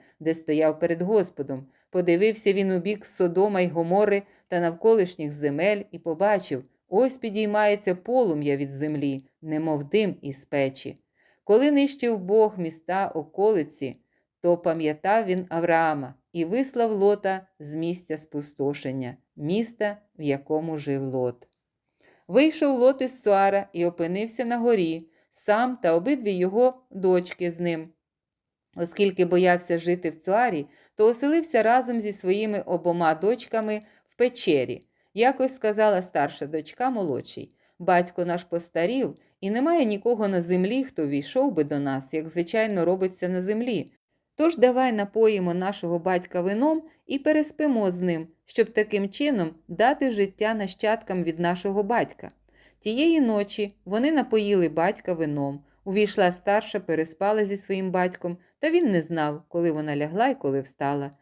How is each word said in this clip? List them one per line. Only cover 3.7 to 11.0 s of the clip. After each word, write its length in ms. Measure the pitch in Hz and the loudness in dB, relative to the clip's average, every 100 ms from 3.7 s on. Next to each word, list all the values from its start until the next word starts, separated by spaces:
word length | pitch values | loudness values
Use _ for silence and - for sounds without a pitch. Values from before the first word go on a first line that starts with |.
| 160 170 196 208 202 202 _ _ | 0 0 2 4 2 -2 _ _
та 120 | 180 | -2
навколишніх 720 | 170 170 220 226 180 - 147 | -2 2 4 4 2 -2 -8
земель 500 | 147 147 143 190 202 196 | -2 -2 2 0 0 -4
і 80 | 165 | -10
побачив: 640 | 170 156 202 208 - 131 - _ _ | -8 0 2 2 0 -8 -8 _ _
ось 280 | 208 262 262 | 0 0 0
підіймається 800 | 226 202 208 208 208 202 196 180 | -6 -2 0 2 2 2 0 -4
полум'я 640 | 226 254 214 147 143 139 | 0 2 2 0 0 0
від 140 | 139 | -2
землі, 540 | 135 151 147 139 135 - _ | -6 -4 -2 -2 -4 -10 _
немов 420 | 156 156 160 147 | -6 -4 -2 -4
дим 320 | 143 208 202 - | 0 0 0 -4
із 240 | 143 131 - | -10 -12 -4
печі. 540 | 143 135 131 127 - | -2 0 -4 -14 -16